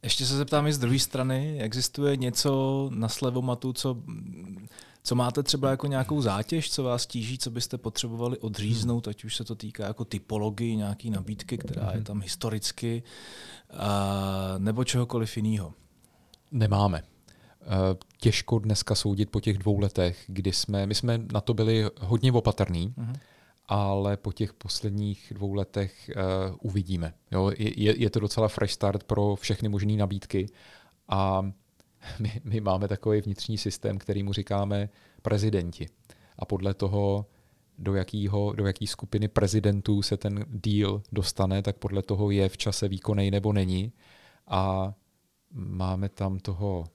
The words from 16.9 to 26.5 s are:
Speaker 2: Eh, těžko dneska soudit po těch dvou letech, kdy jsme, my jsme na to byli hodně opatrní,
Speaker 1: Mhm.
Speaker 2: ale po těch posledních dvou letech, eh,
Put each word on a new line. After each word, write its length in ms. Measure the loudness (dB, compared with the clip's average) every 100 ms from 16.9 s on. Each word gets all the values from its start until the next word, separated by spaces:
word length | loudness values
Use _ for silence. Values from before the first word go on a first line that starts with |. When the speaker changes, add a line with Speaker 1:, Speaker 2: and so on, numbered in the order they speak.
| 2 -4 _ -20 -20 -20 _
Speaker 2:
Eh, 40 | -2 2 2 2 -6 _
těžko 420 | 2 2 2 0
dneska 360 | 2 0 2 0
soudit 340 | 2 0 0
po 100 | 0
těch 180 | 0 0
dvou 220 | 2 2
letech, 440 | 2 2 2 0 -6
kdy 260 | -2 0
jsme, 320 | 0 0 0 0
my 80 | 0
jsme 220 | 2 0 0
na 80 | -2
to 120 | 0
byli 320 | 2 4 4 2 -2
hodně 320 | 0 4 6
opatrní, 600 | 6 4 2 2 2 -2 -4
Speaker 1:
Mhm. 180 | -6 -8 -12 -20 _ _ -2
Speaker 2:
ale 500 | 0 2 2 0 -2
po 140 | -4
těch 220 | -4 -4
posledních 800 | -4 -8 -4 -2 -2 -2 -4 -10 -6
dvou 180 | -4
letech, 560 | -2 -2 -2 -4 -6 -10
eh, 40 | -4 0 0 -2